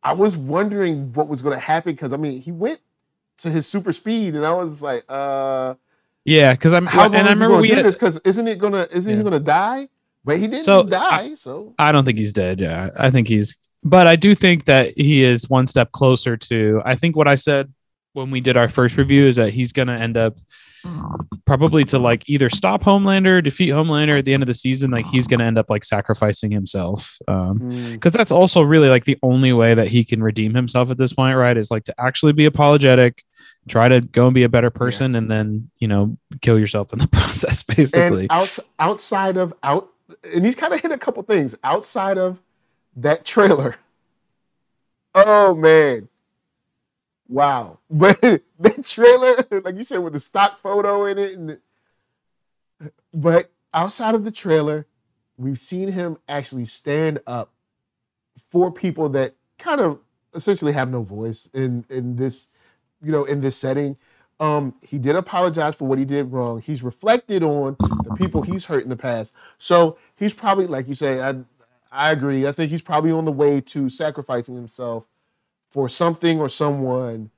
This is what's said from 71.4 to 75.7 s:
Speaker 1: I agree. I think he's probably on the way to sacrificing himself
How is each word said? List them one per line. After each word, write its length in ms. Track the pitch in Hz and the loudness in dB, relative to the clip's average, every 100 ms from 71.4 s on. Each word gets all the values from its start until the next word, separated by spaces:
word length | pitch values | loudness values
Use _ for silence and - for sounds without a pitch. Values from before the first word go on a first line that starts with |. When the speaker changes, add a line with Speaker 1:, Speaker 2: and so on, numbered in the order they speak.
| 123 _ _ _ _ | -12 _ _ _ _
Speaker 1:
I 200 | 135 151 | -4 -2
agree. 360 | 156 139 135 139 | 0 -2 -2 -4
I 60 | |
think 180 | 143 160 | -4 -6
he's 120 | 165 | -6
probably 300 | - 151 156 | -4 -2 -2
on 120 | 160 | -2
the 80 | 160 | -4
way 280 | 139 147 143 | 0 0 0
to 260 | 131 143 135 | -4 -8 -8
sacrificing 680 | 123 156 147 135 127 120 | -6 -8 -8 -8 -8 -8
himself 500 | 123 120 - 123 117 _ _ _ _ _ _ _ | -16 -18 -14 -12 -12 _ _ _ _ _ _ _